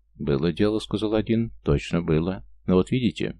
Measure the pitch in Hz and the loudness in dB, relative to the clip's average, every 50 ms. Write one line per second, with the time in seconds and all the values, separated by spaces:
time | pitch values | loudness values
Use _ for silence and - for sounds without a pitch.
0 | _ _ - - 71 73 71 67 78 87 80 92 104 107 110 107 - - - 98 | _ _ -12 -6 -2 0 0 2 0 0 0 2 0 0 0 -2 -4 -4 -4 -4
1 | 110 104 110 110 104 - 110 113 117 113 - - - - 71 - - - 85 87 | -2 0 0 0 0 2 0 0 0 -2 -6 -4 0 0 0 0 0 -2 -2 -2
2 | 87 85 78 78 82 92 92 - - - - - - - 92 92 - - 123 131 | 0 2 2 2 0 -2 -4 -6 -10 -16 -20 -8 0 2 4 4 4 2 0 0
3 | 123 92 - - - - - | 0 0 -2 -2 -6 -6 -8